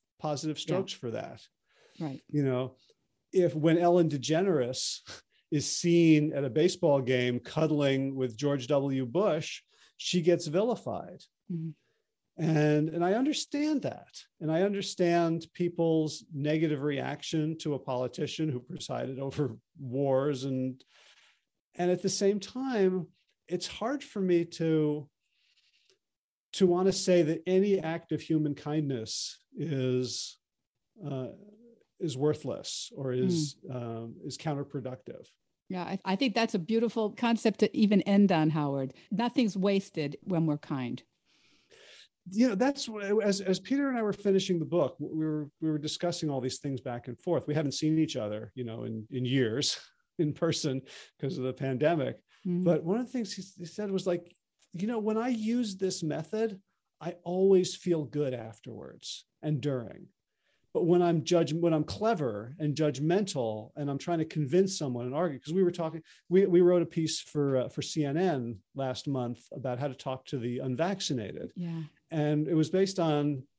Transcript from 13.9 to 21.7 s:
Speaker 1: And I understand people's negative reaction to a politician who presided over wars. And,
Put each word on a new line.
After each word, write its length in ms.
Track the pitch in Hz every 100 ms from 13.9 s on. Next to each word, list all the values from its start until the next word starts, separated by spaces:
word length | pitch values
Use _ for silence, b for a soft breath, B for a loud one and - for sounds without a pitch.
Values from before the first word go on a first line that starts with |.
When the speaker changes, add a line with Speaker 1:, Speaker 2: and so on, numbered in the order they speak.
| - - - - -
Speaker 1:
And 100 | 156
I 100 | 160
understand 840 | 202 202 190 - 175 170 165 165 -
people's 720 | - 175 175 165 160 156 - -
negative 480 | 147 147 156 160 143
reaction 760 | 147 139 131 147 - 160 156 160
to 160 | 156
a 40 | 139
politician 720 | - 123 127 - 143 - 156
who 100 | 123
presided 580 | - 185 - 123 127 131
over 380 | 139 - 135 113 _ -
wars. 640 | 131 131 139 131 147 131
And, 400 | 135 131 131 127 _ b b b b b b _ _